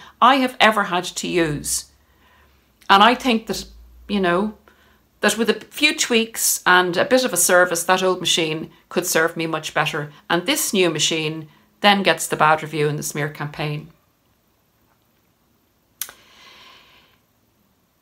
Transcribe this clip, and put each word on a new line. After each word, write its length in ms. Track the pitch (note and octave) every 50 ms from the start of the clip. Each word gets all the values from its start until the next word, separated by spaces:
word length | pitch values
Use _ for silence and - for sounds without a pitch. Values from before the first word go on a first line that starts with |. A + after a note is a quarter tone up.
| - - - -
I 160 | G#3+ A#3+ C#4
have 200 | C#4 B3+ B3+ - -
ever 240 | A#3 A3 G#3 G#3 G3
had 200 | F3+ F3+ F3+ F3+
to 220 | - - - -
use. 600 | E3+ E3+ F3 E3 D3+ D3 C#3 - - - - - - _ _ _ _ _ _ _ _ _ _ _ _ _ _ _ _ _ _ _ -
And 140 | F#3+ G3 G#3+
I 140 | A#3 B3+
think 320 | B3+ - C4 A3+ A3 - -
that, 160 | F#3 - - - - - - - - - -
you 140 | - G3+ G3+
know, 380 | F#3+ F3 F3 F3+ G#3 G#3+ G#3+ - _ _ _ _ _ _ _ _ _ _ _ _ -
that 160 | G#3 - G#3+
with 100 | A#3 G#3+
a 60 | G#3+
few 420 | - - - - - D4 D4+ D#4
tweaks 680 | D#4 - - B3 A3+ A3+ A3+ - - - - - - -
and 300 | F3 F3+ F3+ F3+ F3+ D#3
a 80 | F3+ -
bit 200 | - B3 C4 B3+
of 80 | A#3+ F3+
a 40 |
service, 480 | E3+ - - F3+ F3 F3+ F3 E3+ E3+ -
that 180 | - F#3 F#3 F#3+
old 180 | F#3 F#3 F3+
machine 500 | E3+ E3 - F3+ E3 D#3 D#3 D#3+ E3 - - _ _ -
could 180 | - F#3 E3+
serve 300 | - - E3 E3 E3 -
me 100 | E3 E3
much 260 | E3 D#3+ D#3+ D3+ - -
better. 400 | E3 D3+ D3+ - D#3 D3 D3+ - - _ -
And 160 | E3+ F3 F3
this 280 | B3+ D4+ D4+ - - -
new 180 | F#3+ F#3 E3+
machine 580 | D#3 D#3 - - E3+ D#3+ D#3 D3+ D#3 D#3+ D3+ - _ _ _ _ _ _
then 220 | - G#3 G3+ G3 F#3+
gets 240 | F3 D#3+ E3 -
the 100 | - D#3+
bad 260 | - D3+ D3+ D#3+ D#3 D#3
review 260 | D3+ D3+ D#3 D3 D3+
in 80 | D3
the 60 | D3+ D3
smear 240 | - - D#3 D3 D3+
campaign. 640 | D3+ - D3+ D3 - - D3+ D3+ D3 D3+ E3 E3 - _ _ _ _ _ _ _ _ _ _ _ _ _ _ _ _ _ _ _ _ _ _ _ _ _ _ _ _ _ _ _ _ _ _ _ _ _ _ _ _ - - - - _ _ _ _ _ - - - - - - - - _ _ _ _ _ _ _ _ _ _ _ _ _ _ _ _ _ _ _ _ _ _ _ _